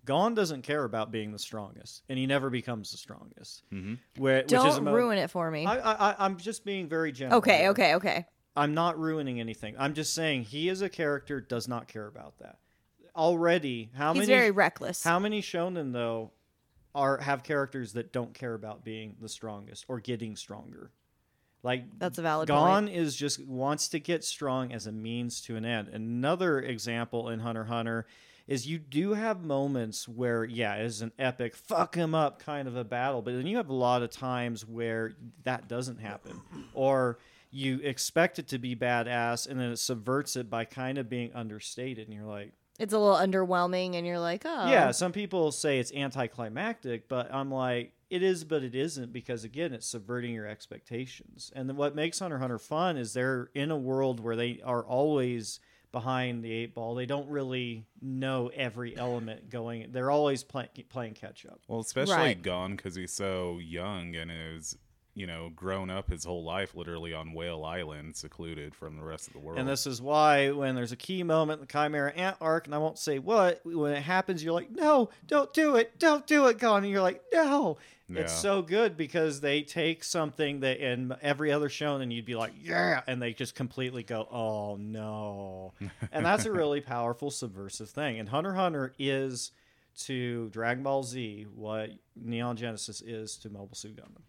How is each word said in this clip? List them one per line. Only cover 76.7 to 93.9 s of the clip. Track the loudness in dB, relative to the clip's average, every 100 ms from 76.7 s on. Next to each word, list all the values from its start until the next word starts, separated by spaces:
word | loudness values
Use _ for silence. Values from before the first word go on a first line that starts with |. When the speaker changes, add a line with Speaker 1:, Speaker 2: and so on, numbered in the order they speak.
| 4
Speaker 1:
And | 4
you're | 4
like, | 4 2 2
"No." | 4 6 4 2 -2 -10 -20 -6
It's | -2 -2
Speaker 2:
Yeah. | 0
Speaker 1:
so | 2 2
good | 4 4 4 2
because | 0 2 2 2
they | 2 2
take | 0 0 0 0
something | -2 0 -2 0 0 2
that | 0 2
in | 0 0 -2 -2
every | 0 2 2
other | 2 2
shonen | 0 -2 0 -2
you'd | -4
be | -4 -2
like, | -4 -6
"Yeah," | -2 0 2 2 0
and | -2
they | -4
just | -4 -8 -4
completely | -6 -4 -6 -6
go, | -6 -6 -4
"Oh, | -2 -2 -2 -4 -6
no." | -8 -6 -6 -6 -6 -6 -8 -10 -12 -10
Speaker 2:
<laughs> | -12 -8 -6
Speaker 1:
And | 0
that's | 2 2
a | 2
really | 2 2 0
powerful | -2 -2 -2 -2 -6
subversive | -6 -8 -8 -12 -10 -10
thing. | -6 -4 -4
And | -2
Hunter | -2 0
x | 0
Hunter | 0 0 -4 -2
is | 0 0 0 -4 -8 _ _ _ _ -14
to | -6 -2 -2 -4 -6
Dragon | -2 0 0
Ball | 0 0
Z | 0 -6 -6 -8 -14
what | -10 -6 -4 -6 -10 _
Neon | -12 -6 -2 -2 -4
Genesis | -6 -6 -10 -10
is | -10 -10 -10 -12
to | -12
Mobile | -12 -14
Suit | -14 -14